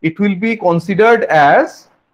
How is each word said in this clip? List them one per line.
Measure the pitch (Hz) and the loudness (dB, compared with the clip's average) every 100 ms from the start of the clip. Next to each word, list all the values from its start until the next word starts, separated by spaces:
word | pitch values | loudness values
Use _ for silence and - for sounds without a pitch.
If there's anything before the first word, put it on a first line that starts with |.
it | 160 160 | -8 -4
will | 208 185 | -4 -2
be | 226 220 | -4 -2
considered | 180 170 170 190 226 233 - | -2 -2 -4 0 2 2 0
as | 156 143 202 320 - _ _ _ | 2 4 2 0 -8 _ _ _